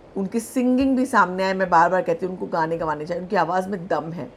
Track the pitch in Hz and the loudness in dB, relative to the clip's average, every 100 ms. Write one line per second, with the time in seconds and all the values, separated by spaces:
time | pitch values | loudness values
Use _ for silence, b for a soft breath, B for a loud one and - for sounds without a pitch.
0 | - 196 190 233 233 262 247 254 269 254 | -12 -6 -4 -4 -4 0 2 2 2 2
1 | 262 220 180 185 190 190 185 170 175 185 | 2 4 2 2 -2 0 4 4 6 4
2 | 180 165 180 185 190 175 160 165 160 151 | 0 -2 -2 -6 -4 -2 -2 -2 -4 -4
3 | 151 175 180 202 160 185 190 202 175 - | -4 -6 -2 0 2 0 -2 -6 -2 -4
4 | 160 170 123 | -4 -10 -12